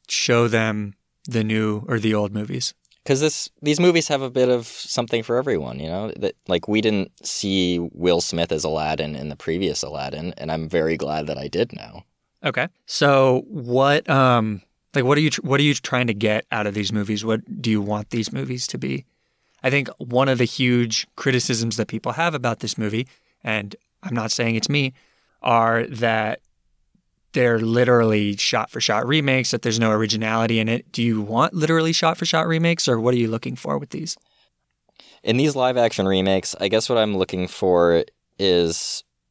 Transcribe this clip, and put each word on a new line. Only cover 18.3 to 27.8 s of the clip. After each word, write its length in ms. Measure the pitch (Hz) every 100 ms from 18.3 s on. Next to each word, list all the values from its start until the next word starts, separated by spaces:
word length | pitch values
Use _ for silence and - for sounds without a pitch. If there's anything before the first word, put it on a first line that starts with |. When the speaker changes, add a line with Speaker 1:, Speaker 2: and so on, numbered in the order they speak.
Speaker 1:
movies 320 | 131 135 127 -
to 100 | 127
be? 260 | 135 139 - _ _ _ _ _
I 60 | 131
think 180 | 139 127 -
one 300 | 127 123 135
of 80 | 123
the 80 | 120
huge 640 | - 123 120 120 113 - -
criticisms 600 | 139 127 - 113 117 -
that 100 | 104
people 240 | 110 123
have 200 | 110 170 147
about 240 | 123 110
this 180 | 110 -
movie, 300 | 107 110 127 _ _ _
and 320 | - 110 101 - _ _
I'm 100 | - 117
not 160 | 110
saying 240 | - 117 113
it's 140 | -
me, 240 | 143 135 - _ _ _ _
are 420 | 127 117 113 117 -
that 520 | 110 117 110 107 - _ _ _ _ _ _ _ _ _
they're 260 | 131 120 113
literally 800 | 113 117